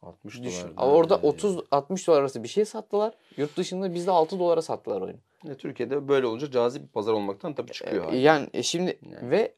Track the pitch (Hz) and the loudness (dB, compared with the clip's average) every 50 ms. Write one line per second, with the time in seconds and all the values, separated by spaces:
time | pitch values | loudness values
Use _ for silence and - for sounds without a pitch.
0 | - - - _ _ 104 110 123 123 127 90 90 90 87 78 - - 131 143 160 | -20 -20 -20 _ _ -18 -16 -12 -10 -8 -8 -8 -10 -10 -6 -2 2 6 6 6
1 | 165 165 185 - - 151 147 - - 208 190 170 - _ - 143 139 _ 190 185 | 6 6 4 2 4 2 0 2 -2 -2 -2 -2 -4 _ -2 -2 0 _ -8 -6
2 | - - 165 147 139 135 127 120 107 117 - 196 214 208 - 226 214 _ - 202 | 2 4 4 4 4 2 -4 -6 -10 -6 -2 -2 -2 -2 -4 -12 -12 _ -2 0
3 | 208 220 226 _ _ _ _ - 139 147 143 - 185 180 185 185 190 190 170 175 | 0 0 -4 _ _ _ _ -6 -6 -4 -2 -6 -6 -4 -4 -6 -6 -4 -4 -4
4 | 175 185 185 175 160 160 196 190 180 175 170 160 160 - 117 - _ - 107 98 | -2 2 4 4 4 2 0 -2 2 2 2 2 0 -2 -6 -8 _ -4 -4 -4
5 | 92 95 - - _ _ _ _ _ 156 139 - - 156 135 - 123 113 135 143 | -4 -6 -10 -12 _ _ _ _ _ -14 -14 -10 -10 -10 -6 -6 -4 -4 -4 -4
6 | 143 135 139 139 127 120 113 117 147 147 127 123 120 123 123 147 143 139 _ 117 | 0 2 2 2 2 2 -2 -2 -6 -2 0 2 2 2 0 -4 -14 -8 _ -4
7 | 104 110 113 107 104 98 98 98 - 175 143 - 117 120 - - - - - 98 | 0 0 0 0 0 -2 -6 -6 -6 -10 -8 -8 -8 -10 -10 -12 -8 -4 -4 -2
8 | 85 80 - 131 131 147 160 151 131 - _ - 123 - - 170 180 180 - - | -2 0 0 4 6 6 6 6 4 -4 _ -4 -4 -2 -2 -2 -2 -2 -4 -6
9 | - - - - - 120 139 190 226 - - | -12 -20 -16 -12 -4 0 2 2 2 0 -4